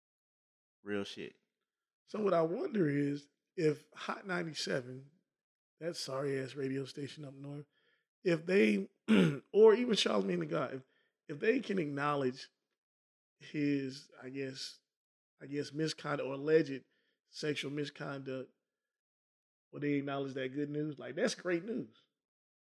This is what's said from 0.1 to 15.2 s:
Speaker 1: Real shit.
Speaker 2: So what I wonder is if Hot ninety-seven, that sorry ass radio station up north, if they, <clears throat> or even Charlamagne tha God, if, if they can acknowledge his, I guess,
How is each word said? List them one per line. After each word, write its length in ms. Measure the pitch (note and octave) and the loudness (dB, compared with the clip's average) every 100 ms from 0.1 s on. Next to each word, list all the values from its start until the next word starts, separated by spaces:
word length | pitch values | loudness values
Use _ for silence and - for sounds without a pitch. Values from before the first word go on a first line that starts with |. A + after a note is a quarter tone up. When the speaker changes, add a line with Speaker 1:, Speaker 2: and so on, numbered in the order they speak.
| _ _ _ _ _ _ _ | _ _ _ _ _ _ _
Speaker 1:
Real 220 | G2+ G#2 G2 | -6 -4 -6
shit. 300 | - C2+ _ _ _ _ _ _ _ - | -10 -12 _ _ _ _ _ _ _ -10
Speaker 2:
So 120 | G#3+ | -2
what 140 | G3+ | 2
I 80 | E3+ | 4
wonder 480 | D#3+ G3 - G#3+ D3+ | 2 0 -2 0 2
is 380 | C#3+ C#3+ C#3+ - _ _ - | 2 0 -2 -8 _ _ 0
if 280 | D#3 C#3 - | 0 0 -8
Hot 320 | - - G#3 G3+ | -14 -8 -8 -4
ninety-seven, 800 | F3+ E3 D3 - D3 B2 C3 C#3 _ _ _ _ _ _ - | -4 -4 -6 -4 -4 -4 -14 -16 _ _ _ _ _ _ -10
that 160 | E3 D#3+ | -10 -8
sorry 440 | - C3 C#3+ C3+ | -6 -4 -2 -2
ass 140 | C3 C#3 | -4 -4
radio 300 | C3+ C3+ C3 | -4 -4 -6
station 380 | - C#3 - D3 | -8 -10 -10 -16
up 100 | C#3 | -14
north, 300 | C#3+ C#3+ D3 _ _ _ _ _ | -12 -12 -14 _ _ _ _ _
if 220 | F#3+ E3 E3+ | 0 0 4
they, 420 | G3 G#3+ G3+ G3 _ - | 6 6 4 -2 _ 4
<clears throat> 0 | G#3+ E3+ C#3 - | 6 6 2 0
or 200 | G3 A3 G#3+ | 10 10 10
even 200 | B3 G3 | 4 2
Charlamagne 440 | G#3+ G#3 F#3+ F3 | 4 2 2 -2
tha 60 | D#3 | 0
God, 280 | D#3+ C3 C3 | -2 -2 -6
if, 60 | - _ _ _ - | -14 _ _ _ -12
if 120 | D3 | -2
they 200 | G#3+ C4 | 2 2
can 180 | - F#3+ | 2 -2
acknowledge 720 | D3 C#3 D3 C#3+ C3 C3 - _ _ _ _ _ _ _ _ _ | -2 0 0 2 0 -2 -14 _ _ _ _ _ _ _ _ _
his, 720 | - D#3 C#3+ C#3+ C3+ C#3 - - | -10 -2 0 0 -2 -10 -18 -18
I 60 | B2+ | -12
guess, 500 | C3+ C3+ C3 - - _ _ _ _ | -8 -8 -8 -12 -14 _ _ _ _